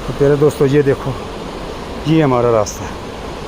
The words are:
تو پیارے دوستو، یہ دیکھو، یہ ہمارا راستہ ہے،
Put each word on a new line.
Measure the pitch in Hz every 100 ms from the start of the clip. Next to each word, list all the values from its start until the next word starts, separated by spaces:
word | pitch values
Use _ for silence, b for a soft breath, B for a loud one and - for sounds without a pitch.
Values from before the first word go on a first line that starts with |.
| -
تو | 123
پیارے | 139 147
دوستو، | 147 - 139
یہ | 147
دیکھو، | 139 127 135 117 - - - - - - - - 147
یہ | 160
ہمارا | 147 123 120
راستہ | 113 101 -
ہے، | 98 - - - - -